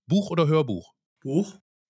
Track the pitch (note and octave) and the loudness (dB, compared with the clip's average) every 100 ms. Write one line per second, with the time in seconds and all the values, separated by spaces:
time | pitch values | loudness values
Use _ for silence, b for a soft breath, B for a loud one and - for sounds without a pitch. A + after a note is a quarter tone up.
0 | - F#3 G3 E3+ D3+ D#3 C3+ F#2 - _ | -2 -2 0 0 2 2 0 -4 -8 _
1 | _ _ C3 D3 G3+ - _ _ _ | _ _ -4 -2 -2 -8 _ _ _